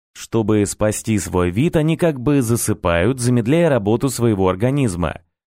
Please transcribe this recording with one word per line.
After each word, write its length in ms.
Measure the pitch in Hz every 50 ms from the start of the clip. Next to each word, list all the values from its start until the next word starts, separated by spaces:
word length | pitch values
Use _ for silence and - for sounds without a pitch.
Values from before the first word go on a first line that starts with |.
| _ _ -
Чтобы 520 | - - - - 117 110 101 110 107 101
спасти 540 | 95 - - 104 107 104 - - - 110 101
свой 320 | 85 85 87 90 87 90
вид, 240 | 87 104 147 180 -
они 200 | 165 147 160 165
как 240 | 160 180 165 147 127
бы 220 | 120 147 147 139
засыпают, 760 | 120 110 120 113 - - 104 - - 87 85 85 87 113 135 127
замедляя 500 | 120 123 127 120 107 113 151 170 175 160
работу 400 | 139 117 98 101 113 117 131 139
своего 400 | 113 - 117 117 107 95 95 92
организма. 720 | 92 92 113 127 139 147 135 113 87 85 85 76 - - _ _ _ _ _ _